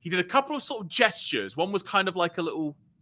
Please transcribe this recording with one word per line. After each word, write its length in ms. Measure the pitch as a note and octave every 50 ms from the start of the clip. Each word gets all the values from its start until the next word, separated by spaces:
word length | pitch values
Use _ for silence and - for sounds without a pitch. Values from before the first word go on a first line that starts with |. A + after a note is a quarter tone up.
he 80 | _ E3+
did 100 | E3+ F#3
a 40 | F3+
couple 300 | F3+ - C4+ C4+ C#4+ D4+
of 80 | C#4+
sort 200 | - - C#4+ A#3
of 80 | G3+ E3
gestures. 680 | - - A#3+ G#3+ - - - - - B2 G2+ G2 -
One 160 | C3 E3 F#3+
was 100 | G3+ G3
kind 280 | F#3+ - - G3+ F#3+ F#3+
of 80 | E3+ F#3
like 200 | F3 E3+ E3+ -
a 40 |
little, 340 | E3+ D#3+ - D#3 D#3+ D3+ D3 - _ _ _ _